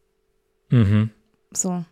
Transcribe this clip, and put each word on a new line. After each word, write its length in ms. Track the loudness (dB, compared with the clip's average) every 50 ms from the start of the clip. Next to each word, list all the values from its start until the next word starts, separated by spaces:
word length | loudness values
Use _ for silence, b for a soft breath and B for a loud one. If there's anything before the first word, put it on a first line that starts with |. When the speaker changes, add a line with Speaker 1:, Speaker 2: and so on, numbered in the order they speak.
| _ _ _ _ _ _ _ _ _ _ _ _ _ _
Speaker 1:
Mhm. 400 | 2 2 4 4 2 0 0 -2 -6 _ _ _ _ _ _ _
Speaker 2:
So. 320 | -10 -8 -6 -6 -6 -8 -8 -12